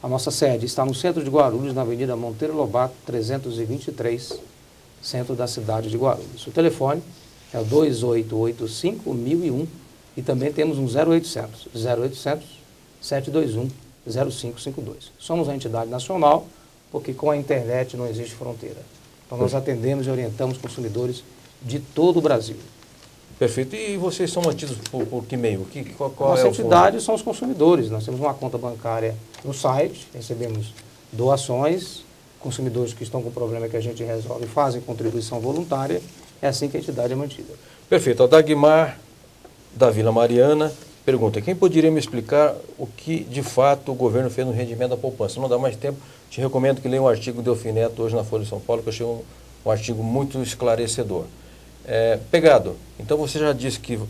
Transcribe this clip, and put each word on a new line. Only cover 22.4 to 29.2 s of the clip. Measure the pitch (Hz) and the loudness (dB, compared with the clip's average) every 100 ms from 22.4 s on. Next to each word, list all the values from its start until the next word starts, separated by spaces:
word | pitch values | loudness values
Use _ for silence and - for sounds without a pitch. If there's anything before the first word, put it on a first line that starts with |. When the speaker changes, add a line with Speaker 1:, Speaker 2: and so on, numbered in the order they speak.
| 110 107 - - - - - - - - | 0 -12 -16 -20 -20 -20 -20 -20 -20 0
Speaker 2:
Perfeito. | 123 131 131 | 0 0 -4
E | 214 214 | -4 -6
vocês | 196 180 - 175 | -2 -4 -2 -2
são | 175 | 0
mantidos | 170 139 143 113 - | 0 0 -6 -8 -8
por, | 131 | -6
por | 113 123 | -4 -6
que | 107 127 | -4 -2
meio? | 117 95 | 0 -2
Que, | 95 147 120 | -6 -10 -14
qual, | - 139 | -6 -8
qual | - 139 | 0 4
Speaker 1:
Nossa | 131 | 6
Speaker 2:
é | |
o | 123 | 6
Speaker 1:
entidade | - - 175 190 220 | 4 6 8 8 4
Speaker 2:
fundo? | |
Speaker 1:
são | 220 | -2
os | 220 | -2
consumidores. | 240 - 254 - 156 170 113 | -2 -4 -6 4 6 6 2
Nós | 110 | -4
temos | 110 127 | -4 -2
uma | 147 | -2
conta | 131 135 123 | -2 -6 -6
bancária | 123 110 117 113 113 110 | -6 -6 -4 0 0 -2